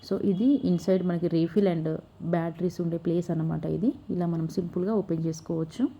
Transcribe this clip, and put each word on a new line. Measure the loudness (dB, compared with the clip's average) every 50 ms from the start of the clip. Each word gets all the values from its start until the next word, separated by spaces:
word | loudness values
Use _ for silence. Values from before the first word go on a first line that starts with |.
So | -2 -2 -2 0
ఇది | 2 0 2 4 4 4 4 4 4
ఇన్సైడ్ | 2 2 2 4 2 2 2
మనకి | 2 0 0 0 0 2
refill | 2 2 2 2 2 2 2 4
and | 2 0 -2 -2 -4 -4 -8 -12 -18 -10 -4 -2
batteries | 0 0 0 -4 -4 -2 -4 -4 -2 -2
ఉండే | -2 -2 -2
ప్లేస్ | -2 0 0 0 0 0 0
అన్నమాట | -2 -2 0 -2 -2 -2 -2
ఇది. | -2 -2 0 0 0 0 -2 -6 -4
ఇలా | -2 -2 0
మనం | 0 0 -2 -2 -2
సింపుల్గా | -2 -4 -4 -4 -4 -2 -2 0 0
ఓపెన్ | 0 0 0 -2 -2 -2
చేసుకోవచ్చు. | -4 -4 -6 -6 -6 -4 -4 -4 -6 -2 -2 -2 -2 -2 -6